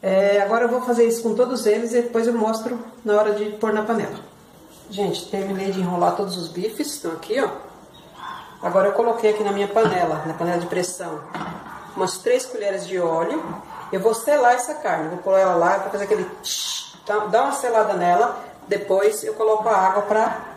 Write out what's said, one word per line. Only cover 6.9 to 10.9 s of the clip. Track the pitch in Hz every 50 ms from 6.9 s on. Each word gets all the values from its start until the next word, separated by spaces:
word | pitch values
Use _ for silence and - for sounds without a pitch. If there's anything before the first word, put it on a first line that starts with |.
| -
estão | - - 170
aqui, | 165 - - - 220 269
ó. | 254 196 - - - - - - - - - - - - - - - - - - - - - - -
Agora | 180 175 190 190 208
eu | 202
coloquei | - 233 240 220 - - 214
aqui | 214 214 214
na | 208
minha | 202 202 202 196
panela, | 202 220 226 - 185 180 175 160 156 151 151
na | 160 160
panela | - 170 175 175 170
de | 170 -
pressão, | - 185 175 175